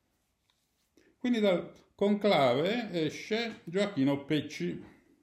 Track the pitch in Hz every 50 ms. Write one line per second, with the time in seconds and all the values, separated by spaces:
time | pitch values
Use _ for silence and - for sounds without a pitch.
0 | _ _ _ _ _ _ _ _ _ _ _ _ _ _ _ _ _ _ _ _
1 | _ _ _ _ - 254 240 220 208 196 180 175 - - - - _ _ _ -
2 | 202 202 208 202 214 208 190 156 139 123 120 135 156 190 226 247 226 196 175 170
3 | 160 147 - - - - 214 226 233 220 220 - - 175 160 196 202 196 196 135
4 | 135 139 139 139 - - 156 147 - - - - 175 175 - - - - - _
5 | _ _ _ _